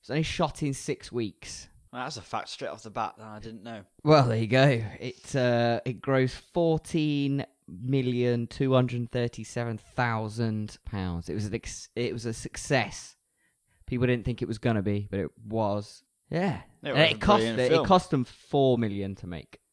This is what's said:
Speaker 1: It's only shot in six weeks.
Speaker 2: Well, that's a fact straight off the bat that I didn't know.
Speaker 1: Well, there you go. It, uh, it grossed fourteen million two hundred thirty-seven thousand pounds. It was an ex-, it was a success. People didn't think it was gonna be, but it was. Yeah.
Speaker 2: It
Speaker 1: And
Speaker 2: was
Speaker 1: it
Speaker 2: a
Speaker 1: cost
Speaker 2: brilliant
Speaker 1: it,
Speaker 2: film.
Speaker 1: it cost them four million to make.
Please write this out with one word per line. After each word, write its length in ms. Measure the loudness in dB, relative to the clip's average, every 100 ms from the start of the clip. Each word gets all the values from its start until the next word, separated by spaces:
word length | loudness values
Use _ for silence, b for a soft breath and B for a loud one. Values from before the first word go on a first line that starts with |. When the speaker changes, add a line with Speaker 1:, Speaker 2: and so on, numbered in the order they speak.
Speaker 1:
It's 80 | -4
only 120 | -2
shot 380 | -2 0 -2 -2
in 120 | -6
six 380 | -6 -6 -8 -6
weeks. 560 | -6 -6 -8 -16 -16 -18 _ _
Speaker 2:
Well, 100 | -10
that's 140 | -10 -10
a 40 |
fact 280 | -8 -8 -8
straight 200 | -10 -10
off 140 | -10
the 60 | -10
bat 240 | -6 -6 -6
that 80 | -16
I 140 | -14
didn't 240 | -14 -14
know. 180 | -14 -14 -16 _
Speaker 1:
Well, 240 | 4 6 6
there 100 | 2
you 100 | 2
go. 360 | 6 6 4 -2 -8
It, 360 | -12 -12 -6 0
uh, 440 | 2 4 2 0 -2
it 160 | -6
grossed 380 | 0 2 2 0 -6
fourteen 920 | 0 2 2 0 0 0 0 0 -2 -4 _ -20
million 800 | -10 0 0 2 2 2 2 -2
two 260 | -2 4
hundred 360 | 4 4 0 -4
thirty-seven 680 | -2 -2 -4 -10 -6 -4 -6
thousand 1000 | -8 -2 0 0 -2 -2 -2 0 -6 -10 -8
pounds. 440 | -4 -2 -4 -4
It 40 | -4
was 100 | -4
an 100 | -4
ex-, 340 | -8 -14 -12 -6
it 160 | -4
was 120 | -4 -6
a 80 |
success. 840 | -8 -10 -12 0 0 0 -6 -16 _ _ _ _ _ _ _ -6
People 180 | 0 2
didn't 180 | 2 0
think 160 | -4
it 60 | -4
was 80 | -2
gonna 240 | 0 0
be, 240 | 0 -2 -2
but 100 | -4
it 80 | -6 _ -8
was. 580 | -4 -2 -2 -6 -18 _ _ _
Yeah. 300 | -2 -2 -4 -10 _
Speaker 2:
It 60 | -4
Speaker 1:
And 40 | 2
Speaker 2:
was 40 | 4
Speaker 1:
it 60 | 4
Speaker 2:
a 20 |
Speaker 1:
cost 200 | 4 4
Speaker 2:
brilliant 200 | 4 2
Speaker 1:
it, 80 | 4
Speaker 2:
film. 140 | 4 6
Speaker 1:
it 20 |
cost 240 | 4 4
them 140 | 0 0
four 520 | -6 -4 2 4 4
million 380 | 2 -2 -6 -8
to 120 | -10
make. 320 | -12 -12 -20 _